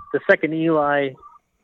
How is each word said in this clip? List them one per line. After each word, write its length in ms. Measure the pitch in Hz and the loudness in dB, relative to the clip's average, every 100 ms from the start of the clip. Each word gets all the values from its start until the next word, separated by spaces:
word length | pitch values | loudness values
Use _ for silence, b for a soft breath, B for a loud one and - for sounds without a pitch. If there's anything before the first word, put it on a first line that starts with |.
| - | -8
the 80 | 208 - | -4 0
second 240 | 190 160 | 0 0
Eli, 580 | 160 165 156 143 143 139 131 - - _ _ | -2 0 0 0 0 -2 -6 -18 -20 _ _